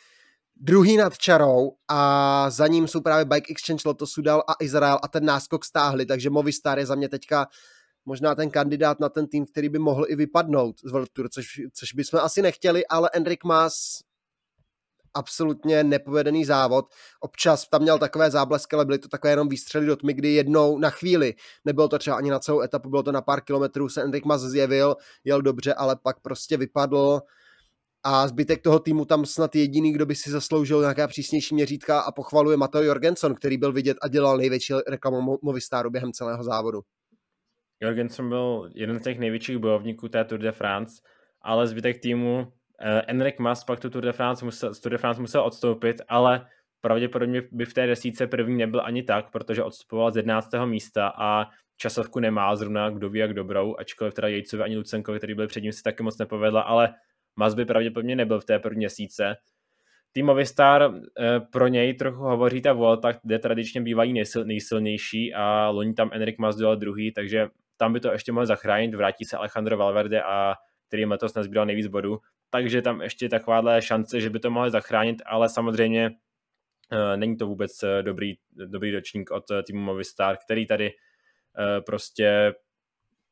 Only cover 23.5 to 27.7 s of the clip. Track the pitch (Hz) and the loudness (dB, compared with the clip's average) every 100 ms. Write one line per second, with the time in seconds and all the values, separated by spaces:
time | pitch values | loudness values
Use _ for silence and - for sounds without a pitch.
23.5 | 139 139 139 139 151 139 135 147 143 127 | -2 -2 -2 -4 -4 -4 -4 -2 -2 0
24.5 | 139 135 135 143 143 - _ 135 143 139 | 0 2 4 2 0 -8 _ 0 2 2
25.5 | 123 139 - 135 127 131 - 131 127 - | 0 -2 0 0 0 -2 -4 -8 -10 -4
26.5 | 151 131 147 139 139 139 143 - _ _ | -2 -2 -2 0 2 4 2 -2 _ _
27.5 | _ _ | _ _